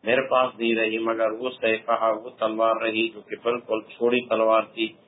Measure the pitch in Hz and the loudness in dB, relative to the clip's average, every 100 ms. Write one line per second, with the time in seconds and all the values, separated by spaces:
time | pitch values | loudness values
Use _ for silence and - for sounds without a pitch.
0 | - 127 113 127 127 110 117 113 110 113 | 2 0 2 2 0 0 0 0 0 -2
1 | 113 113 110 110 127 127 117 110 - 113 | -2 0 -2 -2 -8 -2 0 0 0 0
2 | 113 107 120 - 110 110 113 113 113 110 | 2 0 -6 -4 -4 0 0 2 -2 -2
3 | 113 104 - 104 120 120 120 110 - - | -2 -6 -14 -6 -4 -4 -4 -6 -6 -2
4 | 120 123 123 113 110 110 110 113 110 - | 0 0 0 2 4 4 2 -4 -6 -6